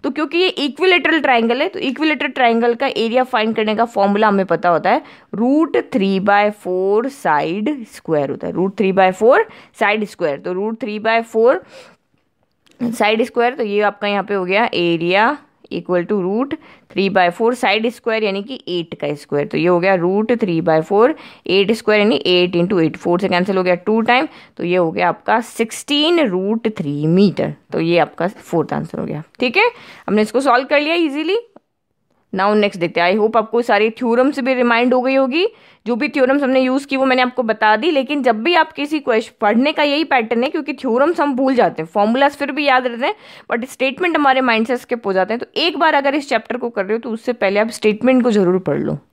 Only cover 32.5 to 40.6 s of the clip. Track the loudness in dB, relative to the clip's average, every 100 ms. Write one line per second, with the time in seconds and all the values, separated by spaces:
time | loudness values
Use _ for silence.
32.5 | 2 2 0 -4 0 2 2 2 0 0
33.5 | -2 2 2 2 -2 0 2 2 0 -2
34.5 | 0 2 2 2 2 2 2 2 0 -2
35.5 | -4 -20 _ -6 -4 -2 0 2 2 2
36.5 | 2 2 0 -2 -2 0 2 0 -2 -2
37.5 | 0 2 2 2 0 0 0 0 0 2
38.5 | 2 0 -4 -4 -4 0 -2 -2 _ 2
39.5 | 2 2 2 0 0 0 0 0 -2 -2
40.5 | -4